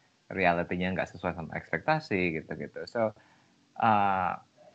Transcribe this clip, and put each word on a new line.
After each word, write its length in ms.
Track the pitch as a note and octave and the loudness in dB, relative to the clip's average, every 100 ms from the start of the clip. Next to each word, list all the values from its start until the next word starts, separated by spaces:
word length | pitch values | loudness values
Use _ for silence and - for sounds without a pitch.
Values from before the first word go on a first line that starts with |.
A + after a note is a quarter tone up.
| _ _ - | _ _ -8
realitinya 640 | F#2+ F2+ E2+ F2 F2+ F#2 F#2+ | 2 4 4 2 -2 -2 -2
nggak 120 | - | -4
sesuai 240 | - F2+ D#2+ | -4 -6 -6
sama 160 | D#2 | -8
ekspektasi 880 | - - E2 - D#3 - G2 F2+ D#2 | -10 -6 -4 -2 -2 0 0 0 -2
gitu-gitu. 420 | D2 D#2+ D2 - E2 | -6 -10 -10 -10 -8
So, 240 | A#2 A2 - - _ _ _ _ - | -2 -2 -2 -16 _ _ _ _ 0
uh, 540 | A#2 G#2 G2+ F#2+ F2+ F2 - _ - | 2 4 4 2 0 -4 -10 _ -6